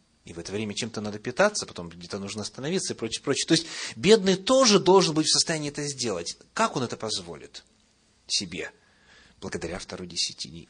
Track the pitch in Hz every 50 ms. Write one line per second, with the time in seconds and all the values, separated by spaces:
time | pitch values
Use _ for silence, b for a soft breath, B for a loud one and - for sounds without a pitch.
0 | _ _ _ _ _ - 85 85 85 - 95 107 110 104 101 - 127 113 - -
1 | 107 107 101 107 - 123 120 - 190 208 208 - - - - - 87 85 82 87
2 | 87 87 - 101 98 98 98 107 104 - - - 127 151 185 185 - - 113 -
3 | 117 113 - - - 147 135 - - - 165 160 B B B B B B B 113
4 | 117 180 220 226 185 190 185 185 190 - 262 262 269 226 208 185 139 165 190 196
5 | 175 165 151 156 156 - - - - - 165 156 151 143 143 151 147 147 139 127
6 | 123 113 98 85 85 - - - - _ _ - 226 220 - 156 123 110 123 -
7 | - 110 104 101 90 85 80 71 - - - - - _ _ _ _ _ _ _
8 | _ _ _ _ _ - - - 104 85 85 82 - - b b b b b b
9 | b b b b b b b _ - 95 - 92 90 80 87 95 - - 95 87
10 | 90 87 87 85 - - - - - - 78 85 -